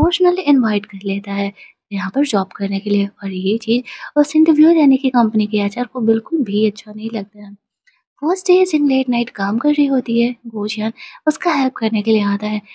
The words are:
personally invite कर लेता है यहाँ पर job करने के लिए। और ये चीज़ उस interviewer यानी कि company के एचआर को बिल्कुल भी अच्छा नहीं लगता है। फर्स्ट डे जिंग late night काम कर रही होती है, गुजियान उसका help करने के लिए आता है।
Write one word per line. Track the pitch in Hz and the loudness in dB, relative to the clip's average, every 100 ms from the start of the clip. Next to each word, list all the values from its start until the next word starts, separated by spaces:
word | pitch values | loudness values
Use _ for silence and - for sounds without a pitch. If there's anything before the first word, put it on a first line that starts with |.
personally | 330 349 359 359 | 0 2 2 2
invite | 302 277 226 208 208 | 2 2 2 -2 -4
कर | 196 196 | -8 -6
लेता | 196 202 | -6 -4
है | 196 202 - - _ _ | -4 -6 -8 -18 _ _
यहाँ | 196 185 262 | -8 -4 -2
पर | 285 | 0
job | 208 185 | -2 -4
करने | - 196 196 | -6 -6 -4
के | 202 | -2
लिए। | 202 196 - | 0 -2 -6
और | 196 | -10
ये | 185 190 226 | -4 -2 -2
चीज़ | - 240 254 - - - | 0 -2 -4 -12 -4 -2
उस | 294 311 | 0 2
interviewer | 320 302 311 339 | 4 6 6 6
यानी | 285 262 | 4 4
कि | 262 | 2
company | 254 220 220 208 | 2 2 0 0
के | 208 | 0
एचआर | 202 220 247 | -2 -4 -6
को | 254 | -2
बिल्कुल | 220 226 220 320 | 0 0 0 -2
भी | 208 202 214 | -2 0 0
अच्छा | 208 - | -2 -12
नहीं | 214 220 | -12 -8
लगता | 226 202 208 208 | -8 -10 -14 -20
है। | 202 _ _ _ _ _ _ | -20 _ _ _ _ _ _
फर्स्ट | 294 381 - | -4 -2 2
डे | 359 370 | 2 4
जिंग | 311 285 | 2 2
late | 262 262 | 2 0
night | 240 240 | -2 -2
काम | - 196 220 | -4 -4 0
कर | 294 | 0
रही | 294 285 | 2 2
होती | 269 247 226 | 0 0 0
है, | 240 247 240 | 0 -2 -10
गुजियान | 220 208 214 214 - - - - | -8 -6 -4 -6 -6 -14 -6 -2
उसका | 294 349 | -2 0
help | 294 262 | 0 0
करने | - 226 214 | -2 -2 0
के | 208 | 2
लिए | 220 | 2
आता | 202 202 208 | 2 -2 -2
है। | 208 - | -6 -8